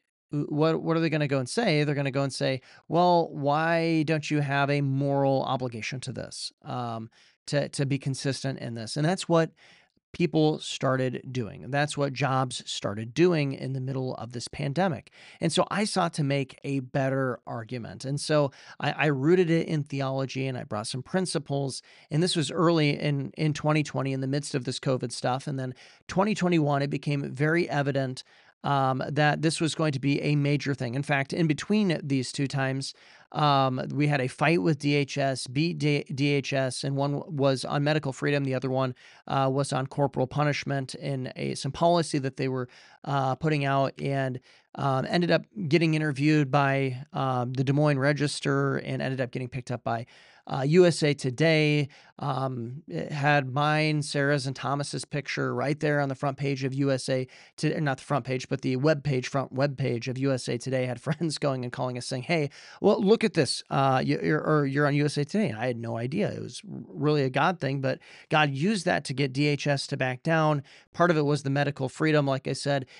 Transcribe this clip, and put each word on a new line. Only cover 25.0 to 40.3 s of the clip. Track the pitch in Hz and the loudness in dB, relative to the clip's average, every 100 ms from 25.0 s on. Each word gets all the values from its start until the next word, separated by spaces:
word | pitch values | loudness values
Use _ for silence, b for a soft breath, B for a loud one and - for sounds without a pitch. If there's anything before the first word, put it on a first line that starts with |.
| 123 | -2
stuff. | - 127 131 151 | -4 -2 -2 -4
And | 135 | -6
then | 131 123 B B - | -6 -10 B B -4
twenty | 180 214 202 | 0 2 2
twenty-one, | 180 170 147 139 | 4 4 4 2
it | 143 | 0
became | 143 147 143 139 | -2 -2 -2 -4
very | 131 151 170 - | 0 2 2 2
evident, | 143 143 135 131 127 - b b _ 143 | 0 0 0 -2 -6 -14 b b _ 0
um, | 139 135 131 - | 2 2 0 -2
that | 151 147 151 | 2 2 2
this | 160 - | 0 0
was | 160 - | -2 0
going | 156 | -2
to | 147 | 0
be | 139 143 | 0 0
a | 147 147 | 2 2
major | 143 147 139 135 | 2 0 0 -4
thing. | 120 | -4
In | 127 | -4
fact, | 143 143 135 | 0 0 0
in | - 165 | 2 2
between | 147 - 214 196 151 | 2 2 2 4 0
these | 143 135 123 | 0 -2 -2
two | - 139 | -2 -2
times, | 139 135 135 139 B B B B | 0 0 -2 -6 B B B B
um, | - 151 139 131 127 139 | 0 4 4 4 0 -2
we | 135 147 | 0 2
had | 147 | 2
a | 127 | -2
fight | - 151 170 | 0 2 4
with | 180 147 | 2 2
D | 143 | 2
H | 143 135 143 | 2 0 0
S, | 139 131 - | 0 -2 -4
beat | 127 170 156 | 0 0 0
D-, | 147 143 - | 0 0 -2
D | 135 143 | 0 2
H | 143 131 | 2 0
S, | 139 131 - | -2 -2 -4
and | 139 139 | -4 -2
one | 143 | 0
w-, | 143 - | -2 -4
was | 147 139 131 - | 2 2 2 0
on | 147 | 0
medical | 143 156 139 | 2 0 -2
freedom. | - 147 143 | -2 0 0
The | 135 | 0
other | 127 131 | -2 -2
one, | 131 131 - B B - | 0 -2 -4 B B -4
uh, | 135 135 | 0 2
was | 135 139 | 0 0
on | 139 135 | -2 -4
corporal | - 139 - | 0 0 0
punishment | 131 | -2